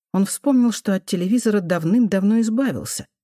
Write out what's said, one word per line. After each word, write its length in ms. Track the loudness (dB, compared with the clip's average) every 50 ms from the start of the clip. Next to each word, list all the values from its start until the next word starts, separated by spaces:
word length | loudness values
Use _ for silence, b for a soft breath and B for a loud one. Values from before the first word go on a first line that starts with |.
| _ _ -2
он 120 | 0 0
вспомнил, 460 | 0 -2 -4 0 2 2 4 2 2
что 220 | 0 -2 -4 -4 -4
от 120 | -4 -2
телевизора 540 | -4 -4 -2 0 0 0 0 2 2 0 0
давным-давно 800 | 0 0 -2 -2 0 0 2 2 2 2 2 0 2 2 2 2
избавился, 640 | 2 0 0 -2 -2 -2 -4 -6 -8 -8 -10 -12 -12 -14 _ _